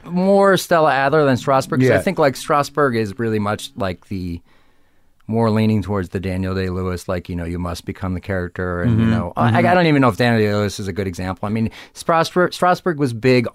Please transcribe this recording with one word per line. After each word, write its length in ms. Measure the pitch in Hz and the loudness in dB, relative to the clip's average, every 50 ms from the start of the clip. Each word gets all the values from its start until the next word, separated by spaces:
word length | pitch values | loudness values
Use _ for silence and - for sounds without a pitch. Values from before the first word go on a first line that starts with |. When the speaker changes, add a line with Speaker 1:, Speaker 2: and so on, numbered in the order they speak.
| - 151 | -12 -6
Speaker 1:
more 480 | 170 180 185 196 202 196 196 196 190 170 | -2 0 2 4 4 4 6 4 4 2
Stella 380 | - - 175 165 156 156 127 | 2 2 2 4 4 4 2
Adler 300 | 135 135 139 139 156 151 | 2 2 2 2 4 4
than 100 | 139 131 | 4 2
Strasberg, 440 | 117 - - 135 131 127 - - 127 | 0 0 0 0 0 0 0 0 2
'cause 100 | 127 131 | 4 4
I 40 | 113 | 4
Speaker 2:
Yeah. 60 | 98 | 2
Speaker 1:
think, 160 | 87 202 180 - | 2 0 0 2
like, 160 | 160 143 131 | 2 2 0
Strasberg 640 | - - - 160 143 143 - - - 147 139 120 113 | -2 -4 -2 0 0 0 -2 0 0 0 2 2 0
is 220 | 110 104 95 - | -2 -4 -4 -4
really 180 | 117 113 110 107 | -4 -2 0 0
much 300 | 104 101 107 104 - - - | 0 -2 -2 -4 -6 -10 -8
like 320 | - 98 92 92 - - - | -6 -6 -6 -6 -8 -10 -10
the 340 | 104 95 90 90 85 85 _ _ _ _ _ _ _ _ _ _ _ _ _ _ _ _ _ - | -8 -8 -6 -8 -8 -10 _ _ _ _ _ _ _ _ _ _ _ _ _ _ _ _ _ -4
more 220 | 110 113 117 113 | -2 0 2 2
leaning 320 | 107 110 110 110 107 107 | 2 2 2 2 2 0
towards 280 | 90 82 104 101 92 85 | 0 -2 -4 -4 -4 -4
the 100 | - 98 | -6 -6
Daniel 340 | 87 95 90 92 95 92 95 | -4 -4 -4 -4 -4 -4 -2
Day-Lewis, 540 | 95 95 92 90 92 92 92 90 90 - - | -2 -2 -4 -4 -4 -4 -4 -6 -6 -6 -6
like, 220 | 95 90 - - | -6 -6 -6 -6
you 80 | 87 87 | -8 -6
know, 80 | 85 | -6
you 120 | 85 87 87 | -6 -6 -6
must 280 | 87 87 87 - - | -6 -6 -8 -8 -10
become 300 | - 95 - - 92 92 | -12 -10 -8 -6 -6 -6
the 40 | 87 | -6
character, 640 | - - 98 92 90 87 - - 92 90 87 87 | -6 -6 -4 -4 -4 -6 -6 -6 -6 -4 -4 -2
and, 100 | 87 87 113 110 | -2 0 2 2
you 60 | 113 | 2
Speaker 2:
Mm-hmm. 60 | 113 | 2
Speaker 1:
know, 220 | 113 - 87 87 - - | 2 0 -2 -4 -2 0
I, 100 | - 117 | 0 2
Speaker 2:
Mm-hmm. 160 | 110 175 175 175 | 2 4 4 4
Speaker 1:
I 60 | 180 | 4
don't 120 | 185 175 | 4 4
even 160 | 160 151 143 | 4 4 4
know 80 | 135 123 | 4 2
if 80 | 104 - | 2 2
Daniel 240 | 127 120 117 113 | 2 2 2 2
Day-Lewis 360 | 107 104 104 104 104 101 95 - | 2 2 2 0 0 -2 -4 -6
is 120 | 104 95 | -8 -8
a 40 | 92 | -6
good 140 | 90 98 95 | -4 -4 -6
example. 380 | 87 - 90 92 92 - - 104 | -4 -6 -6 -6 -6 -6 -6 -4
I 20 | |
mean, 200 | 104 113 113 110 - - - - - | -4 -2 -2 -4 -6 -8 -20 -20 -20
Strasberg, 560 | - - - 170 165 165 - - 180 180 165 | -12 -4 -2 0 0 0 0 0 0 0 0
Strasberg 480 | - - - 180 180 170 - 185 170 143 | 0 0 0 0 0 0 -2 -4 -2 -2
was 160 | 147 131 117 | -2 -2 -2
big 340 | 110 110 131 127 127 123 - - | 0 2 2 4 4 2 0 -2